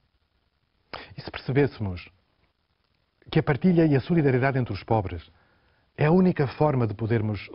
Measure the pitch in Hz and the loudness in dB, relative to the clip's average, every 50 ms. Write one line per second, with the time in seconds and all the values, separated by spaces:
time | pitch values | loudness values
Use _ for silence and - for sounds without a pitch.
0 | _ _ _ _ _ _ _ _ _ _ _ _ _ _ _ _ _ _ - - | _ _ _ _ _ _ _ _ _ _ _ _ _ _ _ _ _ _ -20 -20
1 | - - - - - - - - - - 127 143 147 123 - - 107 95 90 87 | -20 -20 -18 -16 -16 -14 -14 -12 -6 -4 0 0 0 0 -2 -4 -8 -8 -8 -10
2 | - - _ _ _ _ _ _ _ _ _ _ _ _ _ _ _ _ _ _ | -12 -18 _ _ _ _ _ _ _ _ _ _ _ _ _ _ _ _ _ _
3 | _ _ _ _ _ - - 160 - - 143 - - 185 175 170 165 156 143 131 | _ _ _ _ _ -4 -2 -2 0 0 0 0 2 2 4 4 4 4 4 2
4 | - - 175 170 143 139 127 123 127 139 131 135 120 - 101 90 - - 117 110 | 0 0 0 2 2 2 2 2 2 0 0 0 -2 -4 -6 -8 -4 -2 -2 -2
5 | 95 92 90 80 - - _ _ _ _ _ _ _ _ _ _ _ _ _ - | -2 -2 -8 -12 -14 -16 _ _ _ _ _ _ _ _ _ _ _ _ _ -2
6 | 139 151 170 190 185 185 160 - 143 110 - - 151 151 143 127 117 107 101 - | 0 2 4 4 4 2 2 0 -2 -2 0 0 0 2 2 2 0 -2 -2 -4
7 | 117 104 117 113 107 107 104 95 - - - | -4 -2 -2 -2 -2 -2 -6 -6 -8 -14 -18